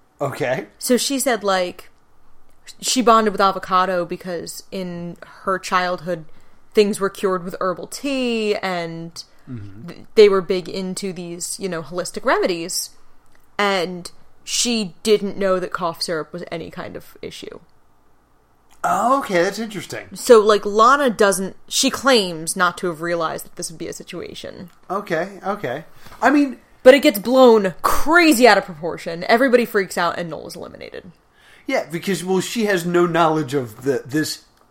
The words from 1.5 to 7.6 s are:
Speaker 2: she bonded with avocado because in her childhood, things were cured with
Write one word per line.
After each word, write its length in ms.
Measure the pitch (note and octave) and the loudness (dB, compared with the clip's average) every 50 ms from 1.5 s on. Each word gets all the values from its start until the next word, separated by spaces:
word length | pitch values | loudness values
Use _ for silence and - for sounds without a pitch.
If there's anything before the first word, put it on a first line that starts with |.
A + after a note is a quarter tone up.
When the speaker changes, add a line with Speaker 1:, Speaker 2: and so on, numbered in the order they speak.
| F#3+ F#3 F3+ F3+ - - - - _ _ _ _ - - - - - - - - - - - - - - | 0 0 -2 -4 -6 -14 -20 -20 _ _ _ _ -20 -20 -20 -20 -20 -20 -20 -20 -20 -20 -20 -20 -18 -10
Speaker 2:
she 220 | - - - C4 | -6 -2 0 2
bonded 300 | G#3+ A#3+ A3 A3 A3 G#3 F#3+ | 4 6 6 4 4 2 0
with 80 | G3+ | 2
avocado 640 | G3+ G3 F#3+ F#3 - - F#3+ F#3 F#3 F#3+ F#3 F3 F3 | 0 0 0 -2 -4 0 0 0 2 0 -2 -4 -4
because 580 | E3 F3+ - - F#3+ F3 D#3+ E3 F3 - - - - | -6 -8 -12 -10 -10 -10 -10 -10 -12 -14 -16 -16 -14
in 460 | - F#3+ F#3 F3+ F3 E3+ F3 F3 E3 - - - - - - | -12 -10 -10 -10 -10 -10 -12 -12 -14 -16 -20 -20 -18 -8 -4
her 140 | G3 F#3 F#3 | -4 -4 -4
childhood, 680 | - - G3 F3+ F3+ F3+ F#3 F3+ D3+ F3+ F3 D#3+ D#3 - - - - - - - - - - | -4 -2 -2 0 0 -2 -4 -6 -4 -6 -6 -6 -8 -14 -16 -16 -18 -20 -20 -20 -12 0 2
things 260 | A3+ G#3 G3+ G#3+ - | 4 4 4 2 -2
were 100 | G3 F#3+ | -4 -4
cured 340 | - - - F#3+ F#3 F3+ E3+ | -4 -2 -2 -2 -2 -2 -4
with 100 | G3 - - | -8 -8 -4